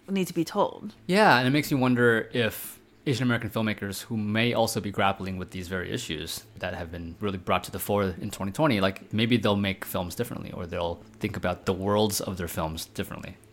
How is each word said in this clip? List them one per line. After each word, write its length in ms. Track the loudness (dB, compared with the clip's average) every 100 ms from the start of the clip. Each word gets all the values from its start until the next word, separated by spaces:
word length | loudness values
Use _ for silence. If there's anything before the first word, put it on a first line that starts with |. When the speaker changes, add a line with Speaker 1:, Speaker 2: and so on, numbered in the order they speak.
| -4
Speaker 1:
need 160 | -2 0
to 80 |
be 100 | -2
told. 520 | -2 0 0 -2 -14 -10 0
Speaker 2:
Yeah, 320 | 6 8 6
and 100 | 6
it 40 |
makes 200 | 2 2
me 80 | 2
wonder 480 | 4 6 6 4 2
if 460 | 0 0 -2 -10 -16 -20 _ -2
Asian 160 | 2
American 260 | 2 2 0
filmmakers 540 | -2 -2 -2 -6 -8
who 120 | -6 -4
may 380 | 0 2 2
also 260 | 2 2 0
be 120 | -4
grappling 480 | 2 2 2 -4 -6
with 100 | -8
these 180 | -10 -6
very 240 | -6 -4
issues 520 | -6 -6 -6 -6 -10 -12 -8
that 160 | -8 -6
have 160 | -8
been 240 | -10 -10 -6
really 200 | -6 -4
brought 240 | 0 0
to 80 | -2
the 80 | -6
fore 340 | 0 2 2 -2
in 80 | -8
twenty 220 | -6 -4
twenty, 280 | 2 4 4
like, 320 | 2 0 -4
maybe 260 | 0 4 4
they'll 180 | 4 2
make 300 | 0 -2 -4
films 280 | -4 -4
differently, 380 | -4 -6 -6 -10
or 160 | -10 -6
they'll 320 | -4 -4 -4 -12 -6
think 160 | -4 -2
about 300 | -2 -2 -2
the 80 |
worlds 480 | 0 2 4 4 0
of 160 | -4 -4
their 100 | -4
films 380 | -4 -4 -4 -8
differently. 520 | -8 -8 -8 -12 -16 -20